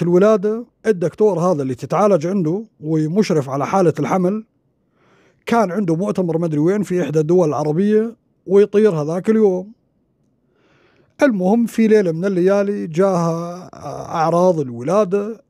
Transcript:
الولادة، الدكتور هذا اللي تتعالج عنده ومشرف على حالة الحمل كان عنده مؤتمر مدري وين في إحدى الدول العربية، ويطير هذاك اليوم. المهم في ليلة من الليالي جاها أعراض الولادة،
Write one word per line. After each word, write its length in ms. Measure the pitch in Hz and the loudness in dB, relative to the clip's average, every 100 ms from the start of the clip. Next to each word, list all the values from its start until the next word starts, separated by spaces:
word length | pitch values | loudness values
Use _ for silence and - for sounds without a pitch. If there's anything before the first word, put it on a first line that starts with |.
الولادة، 640 | 170 180 208 214 208 226 240 _ 220 | 2 4 4 2 0 -6 -10 _ -4
الدكتور 520 | 190 165 - 214 170 | -2 -2 0 0 2
هذا 240 | 180 156 | 0 0
اللي 120 | 135 | -2
تتعالج 520 | 123 135 160 208 180 165 | -6 -4 0 2 2 0
عنده 380 | 202 156 190 226 _ | -2 -2 -4 -8 _
ومشرف 720 | 151 160 156 185 196 156 135 | -4 -2 0 0 0 0 -2
على 160 | 135 131 | -4 -2
حالة 280 | 196 175 143 | 2 2 0
الحمل 460 | 139 190 180 214 220 _ _ _ _ _ _ _ _ _ - | -2 0 0 -4 -10 _ _ _ _ _ _ _ _ _ -2
كان 240 | 233 196 | 0 0
عنده 260 | 180 185 160 | -2 -2 -2
مؤتمر 420 | 208 196 175 160 | -2 -2 -2 -2
مدري 200 | 170 147 | -2 0
وين 240 | 160 208 | 0 0
في 200 | - 180 | -2 -4
إحدى 180 | 143 156 | -2 -2
الدول 280 | 156 180 160 | 2 2 2
العربية، 680 | 131 151 156 202 214 226 233 _ _ - | 0 -2 0 2 2 0 -8 _ _ 0
ويطير 440 | 196 208 208 214 | 2 4 4 2
هذاك 400 | 160 147 175 202 | 0 -4 -4 0
اليوم. 420 | 220 208 180 196 - _ _ _ _ _ _ _ _ _ _ _ _ _ - | 2 2 0 -8 -18 _ _ _ _ _ _ _ _ _ _ _ _ _ -2
المهم 440 | 285 208 185 233 226 | 0 0 0 0 0
في 220 | - 220 | 0 4
ليلة 240 | 214 180 | 4 2
من 120 | 160 | -2
الليالي 640 | 196 180 185 202 202 202 196 | -2 0 2 2 0 -4 -6
جاها 840 | 156 196 180 170 165 170 180 180 - 147 - - | 0 0 2 -2 -4 -8 -12 -18 -16 -14 -12 -8
أعراض 460 | 165 160 170 185 160 | -2 0 4 4 2
الولادة، 840 | 131 117 131 196 196 202 208 214 _ | -2 -6 -2 0 0 -2 -4 -10 _